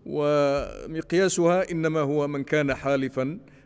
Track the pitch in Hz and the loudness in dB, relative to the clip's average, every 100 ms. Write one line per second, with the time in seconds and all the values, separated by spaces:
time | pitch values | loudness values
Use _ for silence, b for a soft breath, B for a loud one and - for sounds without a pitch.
0 | - 147 147 147 143 139 123 - 82 160 | -8 -2 2 2 2 0 -4 -10 -10 -10
1 | 156 170 190 - 170 180 190 170 160 156 | -2 2 2 4 4 4 0 -2 0 0
2 | 143 147 143 143 135 151 139 127 139 139 | 0 0 0 -4 -2 0 0 0 0 0
3 | 135 131 131 180 B B | 0 -2 -4 -6 B B